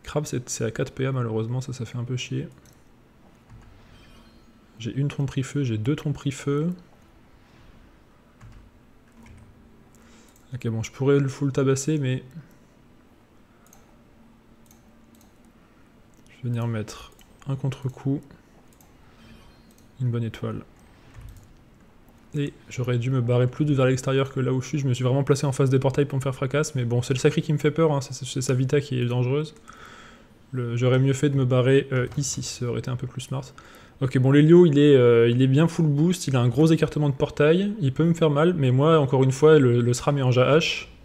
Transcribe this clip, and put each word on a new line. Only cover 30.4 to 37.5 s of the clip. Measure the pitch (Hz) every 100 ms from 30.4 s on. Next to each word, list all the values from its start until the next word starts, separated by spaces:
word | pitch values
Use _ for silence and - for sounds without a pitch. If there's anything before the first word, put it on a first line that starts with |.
| _
Le, | 127 120
j'aurais | 117 127 131
mieux | 135
fait | 131 147
de | 139
me |
barrer, | 127 127 127 139 139
euh, | 131 123 -
ici, | 139 -
ça | 127 -
aurait | 120 120
été | 123
un | 123
peu | 127
plus | -
smart. | - 135 135 - - - - -
Ok, | 131 135
bon, | 131
l'Elio, | 143 156 175
il | 175 143
est, | 147 135
euh, | 120 117 117
il | 120
est | 131
bien | 135 165
full | - 160
boost, | 143 170 180 -
il |
a | 131
un | 120
gros | 117 160
écartement | 160 151 151 147
de |
portail, | 131 147 - 147